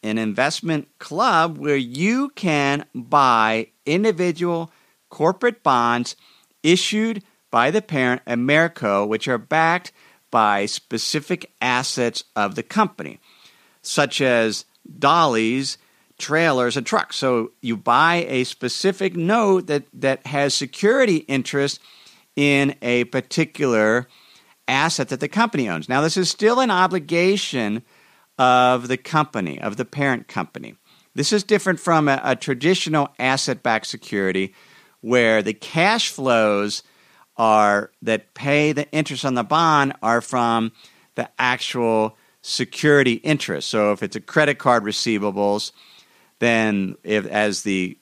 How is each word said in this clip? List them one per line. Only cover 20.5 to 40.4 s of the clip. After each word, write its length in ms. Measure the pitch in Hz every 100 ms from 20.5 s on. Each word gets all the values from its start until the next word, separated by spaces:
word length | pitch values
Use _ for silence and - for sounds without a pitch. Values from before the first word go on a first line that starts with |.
security 640 | - 127 - 202 269 247 160
interest 640 | - 135 - 143 143 - - - - _ _ -
in 380 | 143 139 139 139
a 220 | 123 123 120
particular 1040 | 131 - - 160 - 143 113 107 117 127 _ _ - _ _ -
asset 400 | 131 156 160 135
that 100 | 127
the 80 | 147
company 400 | 202 233 147 113
owns. 220 | 82 78
Now, 100 | 131
this 160 | 156 170
is 140 | 175
still 320 | - 208 240
an 100 | 262
obligation 1120 | 185 185 180 147 170 180 196 - 139 107 107 - _ _ _ _ -
of 480 | 127 127 127 127 120
the 80 | 127
company, 640 | - 156 151 117 87 69
of 160 | 107 104
the 80 |
parent 460 | 123 - 143 123 -
company. 460 | - 87 - 57 - _ _ _
This 200 | - 143
is 100 | 214
different 380 | 196 208 196 175
from 260 | - 165 147
a, 140 | 135
a 140 | - 123
traditional 720 | - 127 147 185 - 156 139 -
asset-backed 680 | 127 131 - 127 - 110 -
security 640 | 110 - 104 95 95 95 _ _ - _ _
where 400 | 113 123 117 110
the 120 | 104
cash 560 | 107 - 160 185 226 -
flows 760 | - 131 117 107 101 104 104 - _ _ _ _ -
are, 540 | 113 107 104 101 - _
that 320 | - 110 -
pay 380 | - 135 147 151
the 180 | 147 147
interest 340 | 156 147 135 143
on 80 |
the 100 | 123
bond 500 | 110 151 165 151 139 -
are 200 | 107 117
from 500 | - 127